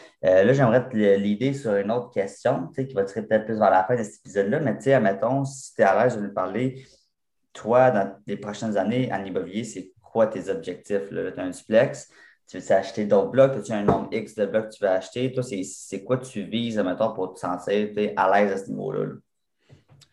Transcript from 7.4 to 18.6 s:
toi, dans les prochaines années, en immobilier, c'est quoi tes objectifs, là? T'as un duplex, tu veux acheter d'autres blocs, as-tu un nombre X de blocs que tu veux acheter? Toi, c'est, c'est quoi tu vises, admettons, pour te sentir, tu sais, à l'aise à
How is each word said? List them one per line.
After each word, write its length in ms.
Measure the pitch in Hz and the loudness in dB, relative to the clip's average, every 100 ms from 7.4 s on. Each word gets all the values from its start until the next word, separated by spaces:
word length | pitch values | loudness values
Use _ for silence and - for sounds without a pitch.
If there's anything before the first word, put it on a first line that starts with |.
| _ | _
toi, 360 | - 107 123 127 | -10 2 4 6
dans 260 | 107 98 - - | 4 -2 -6 -12
les 100 | 98 | -10
prochaines 400 | 101 107 113 101 | -10 -8 -4 -2
années, 320 | 98 123 127 | 0 0 -2
en 120 | 98 | -4
immobilier, 400 | 98 90 87 104 | -6 -6 -6 -6
c'est 300 | 107 92 - _ | -8 -10 -16 _
quoi 260 | _ 113 107 | _ 0 2
tes 220 | 95 90 | 0 -6
objectifs, 600 | 87 92 87 - 101 101 | -6 -8 -10 -4 -4 -4
là? 220 | 87 90 | -6 -6
T'as 120 | 90 | -6
un 60 | 90 | -8
duplex, 600 | 87 - 110 139 - - _ - _ _ | -10 0 4 4 0 -16 _ -20 _ _
tu 120 | 92 | -8
veux 120 | - | 0
acheter 320 | 98 - - 104 | 0 0 -4 2
d'autres 260 | 101 - | 2 4
blocs, 220 | 120 135 | 4 4
as-tu 180 | 107 104 | 2 -4
un 100 | 107 | -2
nombre 260 | 101 - - | 2 0 0
X 240 | 110 104 - | -6 -6 -4
de 100 | 98 | -2
blocs 240 | 110 107 | 0 -4
que 60 | - | -2
tu 80 | |
veux 60 | 98 | 0
acheter? 400 | 92 - 123 131 | 0 -2 -4 -4
Toi, 100 | 131 | -2
c'est, 220 | 120 101 | -4 -6
c'est 400 | - - - 98 | -8 -12 -12 -10
quoi 140 | - 127 | -2 -4
tu 260 | - 107 | -4 -10
vises, 340 | 87 113 117 107 | -6 -4 -2 -2
admettons, 360 | 92 90 110 | -2 0 -2
pour 200 | 101 92 | -2 -6
te 60 | - | -6
sentir, 480 | 90 90 - 101 104 | -6 -6 -2 0 0
tu 60 | 104 | -2
sais, 180 | 104 - | -2 2
à 160 | 95 | 4
l'aise 200 | 101 101 | 4 2
à 60 | 95 | 0